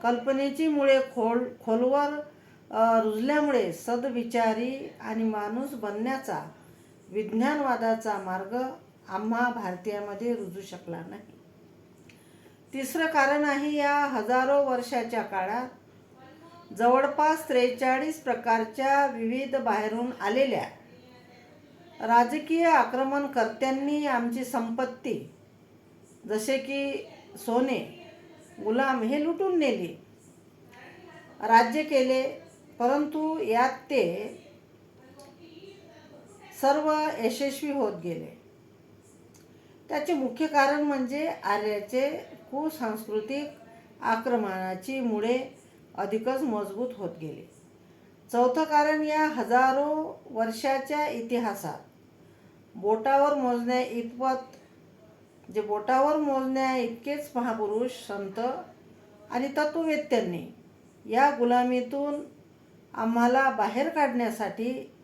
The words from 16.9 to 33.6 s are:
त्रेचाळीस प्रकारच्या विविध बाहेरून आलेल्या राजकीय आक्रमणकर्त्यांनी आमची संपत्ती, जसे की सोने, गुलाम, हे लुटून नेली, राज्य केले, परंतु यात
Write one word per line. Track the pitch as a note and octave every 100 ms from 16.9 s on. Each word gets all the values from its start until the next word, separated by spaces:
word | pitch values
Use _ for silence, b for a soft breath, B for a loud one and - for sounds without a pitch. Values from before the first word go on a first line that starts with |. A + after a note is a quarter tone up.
| B3+ C#4+ C#4+ D4+ D#4 -
त्रेचाळीस | B3+ B3 A#3+ B3+ C4 D#4 D#4
प्रकारच्या | C4+ A#3 A#3 A3+ A3 - C4+ C#4 C#4
विविध | A3+ A3+ B3+ C4+ C4
बाहेरून | A#3 G#3 G#3+ A3+ B3 -
आलेल्या | G3+ A#3+ C4+ F#3+ - - - - - - - - - - - - - -
राजकीय | A3+ A#3 A#3+ D4+ - E4
आक्रमणकर्त्यांनी | E4+ D#4 A#3 B3+ C4+ C#4+ C#4 B3+ A3 - C4+ C4+ C#4 D4 D4
आमची | B3 A#3 A#3
संपत्ती, | B3+ B3+ A3+ A#3 B3+ - C4 - - - - - - - _ - - - F#3
जसे | G#3+ G#3+ C4+
की | C4+ C#4 C#4 C#4 - - - -
सोने, | - A#3 C4+ A3 - - - - - - - -
गुलाम, | G#3 A#3 C4+ B3+
हे | A3 D4
लुटून | D4+ E4+ F#4+ F4+
नेली, | C#4+ - E3+ D3 - - - - - - - - - - - - - -
राज्य | G#3+ A3+ A#3 D4+
केले, | D4+ C#4+ B3+ C4 C4 - - - - -
परंतु | A#3+ C#4+ D4 D#4 D#4 D#4+
यात | - A3+